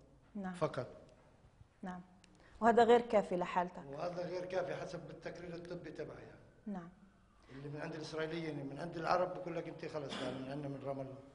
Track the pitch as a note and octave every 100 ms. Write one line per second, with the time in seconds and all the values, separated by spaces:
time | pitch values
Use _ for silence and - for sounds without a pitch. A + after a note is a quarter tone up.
0 | - - - G#3 F#3+ F3+ D3+ - A#2+ -
1 | - - - - - - - _ G3 F3+
2 | - - - - - - A3 A3+ A3+ A#3+
3 | A#3 G#3+ F#3+ F3+ F3 F#3 F3+ F#3 D3 C#3
4 | F3 F3 F3 F3+ F3+ F#3 D#3+ D3+ E3+ E3+
5 | - - E3+ E3 F3 E3 E3+ F3 D#3 D3
6 | C#3 A#2+ A2+ - - - - G3 E3+ -
7 | - - - - - C3+ C#3+ D3 D#3+ D#3+
8 | - D#3+ D#3 E3+ D#3+ C#3+ C3+ C#3 E3+ E3
9 | D#3 F3 F3+ - F3 E3 D#3+ D3 D#3+ D#3
10 | C3+ - B2+ B2+ C3 C#3+ C#3+ C3+ C3 C3+
11 | C3 - -